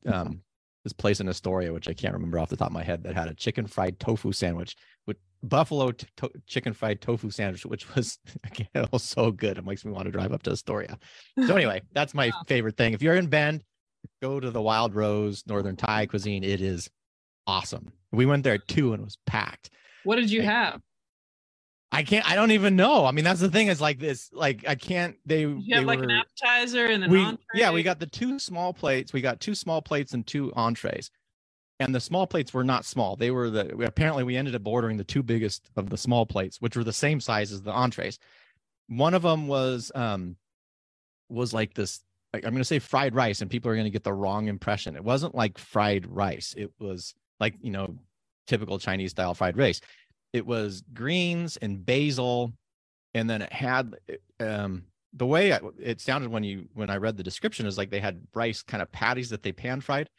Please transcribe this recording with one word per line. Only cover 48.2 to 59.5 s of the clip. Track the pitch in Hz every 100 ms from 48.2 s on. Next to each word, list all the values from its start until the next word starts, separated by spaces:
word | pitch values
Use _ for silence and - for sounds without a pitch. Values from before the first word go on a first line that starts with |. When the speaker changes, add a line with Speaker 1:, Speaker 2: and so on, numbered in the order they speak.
| _ _ -
Speaker 1:
typical | 113 110 98
Chinese | - 95 92
style | - 90
fried | 85 90 98
rice. | 127 - - - _ _ _
It | 120 110
was | 117 104 92 -
greens | 113 131 180 175 170 170 -
and | 107 98 90
basil, | 131 147 131 123 123 120 113 _ _ _ _ _
and | 113 113
then | 110
it | 95
had, | - 127 127 117 - - - _ -
um, | 110 104 101 90 - _ _
the | - 127
way | 160 196
I, | 117 90 -
it | 120 110
sounded | - 139 120
when | 113 104
you, | 98 95
when | 110 101
I | 98
read | 110 101
the |
description | 92 - - - 107
is | 98
like | 98
they | 98
had | 101 87 -
rice | 113 117 107
kind | - 107
of | 87
patties | - 110 127 120
that | 107
they | 98